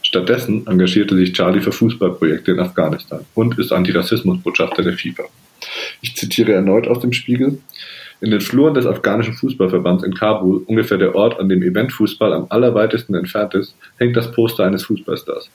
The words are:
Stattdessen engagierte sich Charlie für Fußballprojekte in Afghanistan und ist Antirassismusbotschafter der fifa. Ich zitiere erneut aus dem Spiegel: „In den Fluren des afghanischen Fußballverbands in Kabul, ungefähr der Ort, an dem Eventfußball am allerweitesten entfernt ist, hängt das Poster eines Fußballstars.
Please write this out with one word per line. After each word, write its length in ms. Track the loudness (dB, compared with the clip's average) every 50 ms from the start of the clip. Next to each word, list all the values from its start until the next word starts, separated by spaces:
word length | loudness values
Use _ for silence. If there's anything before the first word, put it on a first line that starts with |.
Stattdessen 640 | -4 -2 -2 -2 0 0 0 0 0 -2 -4 -4 -2
engagierte 480 | 0 2 4 4 4 4 2 2 4 4
sich 180 | 2 2 2 2
Charlie 260 | 0 0 2 2 2
für 100 | 0 -2
Fußballprojekte 800 | 0 2 0 0 2 0 -2 -2 0 0 0 0 0 0 0 -2
in 80 | 0 0
Afghanistan 640 | -2 -2 0 0 0 0 -2 -4 -8 -12 -12 -14 -14 _ _
und 220 | 0 0 0 0 -2
ist 100 | -2 -2
Antirassismusbotschafter 1120 | 0 0 0 2 0 0 0 0 -2 0 0 0 -2 0 -2 -6 -2 -2 -4 -2 -2 -2
der 120 | -2 -2 -2
fifa. 280 | -4 -8 -10 -8 -8 -12 -12 _ _ _ _ _ _ -16 -14 -12 -12 -12 -12 -14 -12
Ich 140 | -12 -12 -8
zitiere 340 | -8 -8 -4 0 0 2 4
erneut 380 | 4 2 4 4 2 2 2 2
aus 100 | -2 0
dem 140 | 0 -2
Spiegel: 480 | -2 -2 -2 -2 0 0 0 0 -2 -4 -10 -20 -20 -20 -20 -18 -18 -20 -20 -20 -14 _
„In 120 | -2 0
den 80 | 0 0
Fluren 340 | 0 0 2 4 4 4 4
des 120 | 2 0
afghanischen 480 | 0 -2 0 0 0 0 0 0 -2 -4
Fußballverbands 680 | -4 -4 -4 0 0 0 2 2 0 2 2 0 0
in 120 | 0 -4 -4
Kabul, 480 | -2 0 0 0 2 2 0 0 0 -2
ungefähr 320 | 0 0 0 2 2 2 2
der 160 | 2 2 4
Ort, 240 | 4 2 2 2 0
an 100 | 0 2
dem 140 | 2 2
Eventfußball 680 | 2 2 0 0 -2 -2 0 0 0 0 2 0 0 0
am 140 | 2 0 -4 -2
allerweitesten 680 | 0 2 2 4 4 2 2 2 0 -4 -4 -2 -4
entfernt 400 | -4 -4 -4 -4 -4 -4 0 -2
ist, 220 | -2 -4 -4 -12 _ -20 -20 _ _
hängt 180 | 0 2 2
das 160 | 0 -2 -2
Poster 320 | 0 0 0 0 2 0 0
eines 180 | 0 0 -2
Fußballstars. 680 | -2 -4 -6 -6 -4 -6 -6 -6 -6 -10 -12 -12 -12 -20